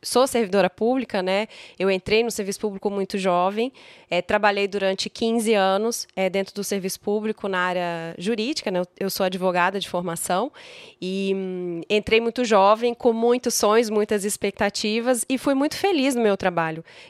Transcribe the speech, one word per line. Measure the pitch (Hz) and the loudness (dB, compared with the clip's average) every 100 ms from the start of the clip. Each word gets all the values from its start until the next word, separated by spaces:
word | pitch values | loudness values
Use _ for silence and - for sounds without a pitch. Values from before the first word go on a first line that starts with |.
sou | - 240 262 | -2 2 2
servidora | 233 208 196 180 | 2 2 2 2
pública, | - 220 262 226 208 | 2 0 0 -2 -4
né? | 180 196 220 - - - | 0 -2 -2 -10 -20 -2
Eu | 190 | 0
entrei | 190 - 214 | 0 2 0
no | 233 | 2
serviço | - 196 202 | -2 -6 -6
público | 214 190 208 | -6 -4 -4
muito | 196 190 202 | -4 -4 -2
jovem, | 185 175 180 208 247 - - - _ | 0 2 2 0 -4 -6 -20 -20 _
é, | 175 | -4
trabalhei | - 208 208 202 202 | 0 2 2 2 -2
durante | 196 196 190 - | -2 -2 -2 -6
quinze | - 226 233 214 | -4 -2 0 2
anos, | 214 190 196 220 233 - - | 2 2 2 0 -4 -8 -4
é, | 190 | -2
dentro | 190 190 | -2 -4
do | 202 | -6
serviço | 196 202 185 - | -6 -4 -4 -6
público | - 208 214 214 196 | -4 -4 -4 -6 -4
na | 185 | -2
área | 180 180 175 170 165 - | -2 -2 -2 -4 -8 -6
jurídica, | 180 233 226 311 - | -4 -2 -2 -4 -4
né? | 180 | -2
Eu, | 180 _ | -4 _
eu | 196 | -6
sou | - 190 | -2 -2
advogada | 185 185 180 175 196 | 0 0 2 0 0
de | - | -4
formação | 180 180 165 - 180 262 - - - - - | -4 -4 -6 -2 -2 -2 -8 -20 -20 -20 -12
e, | 180 190 196 190 | -6 -4 -2 -2
hum, | 190 185 180 170 165 | -4 -6 -6 -8 -2
entrei | 208 - 226 | -2 2 2
muito | 233 226 | 2 0
jovem, | 240 208 196 220 240 | 2 6 6 6 2
com | 233 247 | 0 0
muitos | 226 240 247 247 | 2 2 2 0
sonhos, | - 208 220 233 | 0 4 4 4
muitas | 214 214 208 | 0 0 0
expectativas | 196 - 202 - 208 - 214 220 233 247 - | -2 -2 -4 -2 -2 0 -2 0 2 0 0
e | 262 | -2
fui | 294 | 2
muito | 269 294 - | 2 0 0
feliz | 392 339 262 240 | 0 2 2 2
no | |
meu | 220 196 | 2 2
trabalho. | 185 170 160 160 - - - | 0 0 -2 -4 -12 -20 -8